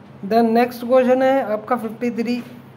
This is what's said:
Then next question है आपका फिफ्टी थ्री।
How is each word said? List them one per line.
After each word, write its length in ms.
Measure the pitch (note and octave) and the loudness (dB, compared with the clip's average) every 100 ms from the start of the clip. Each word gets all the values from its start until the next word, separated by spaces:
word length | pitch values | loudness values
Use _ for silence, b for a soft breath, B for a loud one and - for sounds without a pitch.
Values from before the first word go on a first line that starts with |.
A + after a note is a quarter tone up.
| - - G3 | -20 -14 0
Then 260 | A3+ A3+ | 2 4
next 340 | A3+ A#3+ - A#3 | 2 0 -2 0
question 360 | C4 B3+ B3+ | 2 4 4
है 200 | C4 C4+ | 2 2
आपका 320 | G#3+ G#3+ - B3 | 0 -4 -2 -4
फिफ्टी 340 | A3 G#3+ A#3+ | -4 -6 -6
थ्री। 300 | A#3 A#3 A#3+ - - - | -4 -4 -6 -8 -18 -20